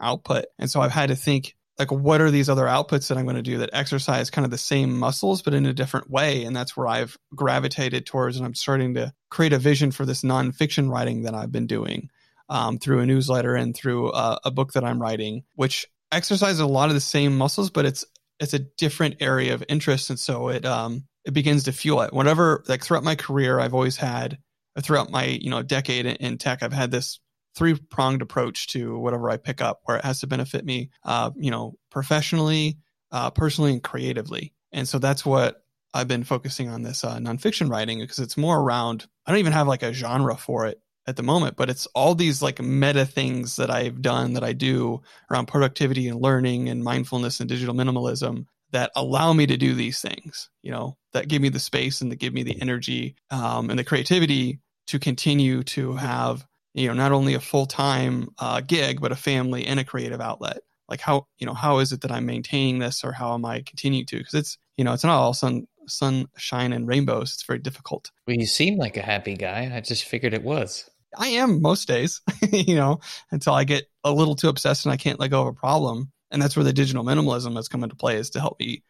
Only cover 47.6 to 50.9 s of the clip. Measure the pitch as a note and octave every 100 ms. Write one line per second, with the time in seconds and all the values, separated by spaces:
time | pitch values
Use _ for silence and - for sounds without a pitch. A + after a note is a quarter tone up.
47.6 | B2 B2 C3 B2+ B2 B2+ B2+ A#2+ B2+ _
48.6 | _ B2 B2+ - C3 C3+ E3 D#3+ C#3+ B2+
49.6 | C3 B2+ A#2 B2 - - D3+ - - _
50.6 | - - C3